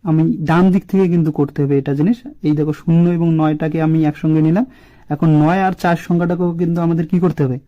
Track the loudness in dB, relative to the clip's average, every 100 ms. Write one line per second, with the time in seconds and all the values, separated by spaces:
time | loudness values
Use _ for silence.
0 | 0 0 0 -2 0 2 2 2 0 0
1 | 2 0 0 -2 -4 -2 -2 -2 -2 -2
2 | 0 -2 -8 -6 -4 -2 -2 -4 0 2
3 | 2 2 0 0 0 -2 -4 -2 0 0
4 | 0 -2 0 2 2 0 -2 -8 -20 -20
5 | -10 -2 2 4 2 2 -2 -2 -2 -2
6 | 0 -2 0 -2 -2 -2 -2 -2 0 -2
7 | 0 0 0 0 -2 -4